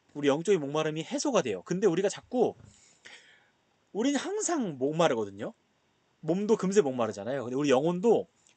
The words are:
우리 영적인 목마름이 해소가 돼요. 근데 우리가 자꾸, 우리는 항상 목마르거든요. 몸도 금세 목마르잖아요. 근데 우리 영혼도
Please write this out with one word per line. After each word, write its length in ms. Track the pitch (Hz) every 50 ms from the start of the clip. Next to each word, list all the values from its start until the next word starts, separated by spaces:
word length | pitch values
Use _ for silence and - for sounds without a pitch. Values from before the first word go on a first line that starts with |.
| _ _ -
우리 140 | 147 139
영적인 320 | 139 135 160 165 214 202 165
목마름이 440 | 143 139 143 156 156 156 151 160 156
해소가 380 | - 226 285 - 294 247 185
돼요. 200 | 117 113 95 87 -
근데 240 | - 175 190 220
우리가 220 | 185 165 185 196 202
자꾸, 460 | - - - - 247 254 190 110 - - - - - _ _ _ _ _ _ - - - _ _ _ _ _ _ _ _ _ _ _ _ _ _
우리는 280 | - 190 240 285 285 -
항상 580 | - 359 403 440 381 320 349 294 226 180 143
목마르거든요. 760 | 123 131 147 156 165 165 151 131 113 104 98 98 98 123 202 - _ _ _ _ _ _ _ _ _ _ _ _ _
몸도 360 | - 156 175 196 214 208 220
금세 240 | 196 185 185 202 208
목마르잖아요. 640 | 156 135 131 120 113 110 101 101 98 117 139 135 110
근데 120 | 123 127
우리 140 | 135 151 143
영혼도 580 | 123 131 151 170 180 180 190 233 190 117 92 _ _ _ _ _ _